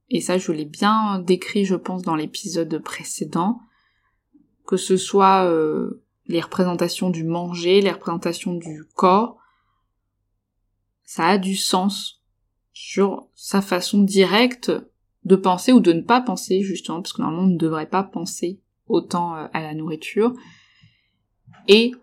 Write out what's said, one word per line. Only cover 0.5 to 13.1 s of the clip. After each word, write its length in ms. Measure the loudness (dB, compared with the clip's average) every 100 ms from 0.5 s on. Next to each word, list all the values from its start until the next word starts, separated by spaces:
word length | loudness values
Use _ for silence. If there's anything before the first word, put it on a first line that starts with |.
l'ai 140 | -6 -8
bien 540 | -2 0 2 0 -2
décrit 440 | 0 0 0 -2
je 120 | 0 -2
pense 260 | -4 -8
dans 160 | -4 -4
l'épisode 600 | -6 -10 -8 -6 -4 -6
précédent, 840 | -8 -14 -12 -10 -6 -2 -2 -4 -8 _ _ _ _ _ _ _ _ _ -4
que 80 | -4
ce 220 | 0 0
soit, 480 | 2 4 4 4 4
euh, 560 | 2 0 -2 -4 -10 _ _ -6
les 140 | -4
représentations 720 | -4 -2 -2 0 -4 -2 -4
du 120 | -2
manger, 560 | -4 -4 -6 -4 2 4
les 120 | 4
représentations 640 | 0 -6 -6 -4 -6 -6 -8
du 280 | -8 -14 -12
corps, 440 | 0 4 4 2 -6 _ _ _ _ _ _ _ _ _ _ _ _ _ _ _ _ -14
ça 220 | 0 2
a 100 | 2
du 180 | 2 -2
sens 680 | 0 0 0 -2 -8 -16 _ _ _ _ _
sur 560 | -20 -8 -2 -2